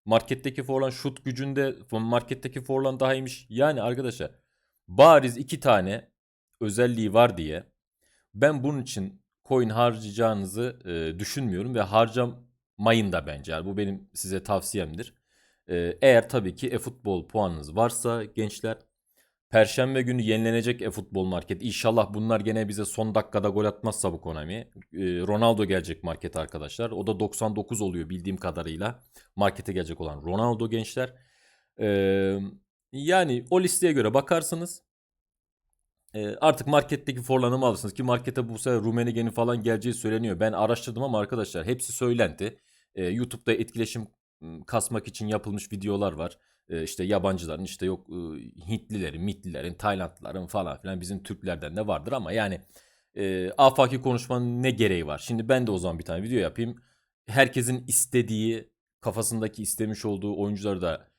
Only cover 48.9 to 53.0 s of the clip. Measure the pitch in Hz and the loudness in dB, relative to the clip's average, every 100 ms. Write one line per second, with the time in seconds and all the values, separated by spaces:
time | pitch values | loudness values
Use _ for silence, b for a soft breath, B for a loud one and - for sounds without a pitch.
48.9 | 107 82 78 98 - 92 71 82 87 107 | -6 -6 -4 -6 -6 -8 -8 -8 -4 -2
49.9 | 98 85 - - 95 87 104 90 - 95 | -2 -4 -10 -12 -10 -6 -6 -4 -6 -8
50.9 | 92 87 98 - 98 92 82 78 87 104 | -8 -8 -8 -10 -10 -6 -6 -6 -6 -2
51.9 | 90 76 131 82 110 104 87 - b b | -4 -4 -6 -4 -2 -2 -4 -12 b b
52.9 | b | b